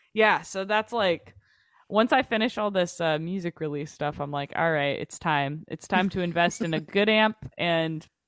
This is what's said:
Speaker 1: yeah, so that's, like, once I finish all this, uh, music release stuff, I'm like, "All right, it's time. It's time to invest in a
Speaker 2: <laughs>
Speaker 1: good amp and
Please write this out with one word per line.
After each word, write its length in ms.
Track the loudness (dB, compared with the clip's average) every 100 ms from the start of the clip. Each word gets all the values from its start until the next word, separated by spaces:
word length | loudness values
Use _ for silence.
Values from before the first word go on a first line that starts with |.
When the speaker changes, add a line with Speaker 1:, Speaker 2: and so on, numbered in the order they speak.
| _
Speaker 1:
yeah, 260 | 2 4 4
so 220 | -2 -6
that's, 280 | 0 -2 0
like, 420 | 0 2 0 -6 -20 _ _ _ _ -2
once 240 | 2 4
I 100 | 2
finish 340 | 2 0 0 0
all 140 | -2
this, 300 | 0 0 0
uh, 180 | 0 0
music 400 | -2 -6 -6 -6
release 300 | -6 -6 -8
stuff, 280 | -6 -6 -4
I'm 100 | -6
like, 220 | -6 -4
"All 160 | 0 0
right, 260 | 2 0 -2
it's 180 | -6 -4
time. 460 | 0 0 0 -4 -10
It's 220 | -12 -2
time 200 | 0 0
to 100 | 0
invest 400 | -2 2 0 0
in 100 | -2
a 60 | -2
Speaker 2:
<laughs> 0 |
Speaker 1:
good 280 | -2 0 4
amp 280 | 4 2 0 -12 -4
and 480 | 0 2 0 -4 -10 _